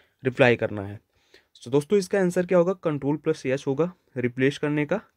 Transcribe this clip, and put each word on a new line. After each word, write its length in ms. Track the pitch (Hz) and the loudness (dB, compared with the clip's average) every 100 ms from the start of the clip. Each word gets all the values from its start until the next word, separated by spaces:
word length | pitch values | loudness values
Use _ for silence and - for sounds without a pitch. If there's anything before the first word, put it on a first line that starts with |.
| _ _ | _ _
रिप्लाई 320 | 127 123 123 117 | -4 4 4 4
करना 260 | 110 104 | 0 -6
है। 180 | 98 104 _ _ _ _ _ _ | -10 -12 _ _ _ _ _ _
तो 60 | 120 | -2
दोस्तों, 280 | 139 143 208 | -2 2 0
इसका 200 | 185 202 | 0 0
आंसर 280 | 180 180 175 | 0 0 2
क्या 120 | 185 | 2
होगा? 160 | 170 190 165 | 2 0 -4
control 360 | 147 135 151 | -2 -2 -2
plus 240 | 156 156 135 | -2 -4 -2
एच 180 | 135 - | -4 -2
होगा, 260 | 135 175 - _ 127 | -2 -2 -4 _ -4
रिप्लेस 420 | 120 123 131 139 | -4 0 0 0
करने 280 | 151 151 147 | -2 -2 -2
का। 140 | 202 - | -4 -6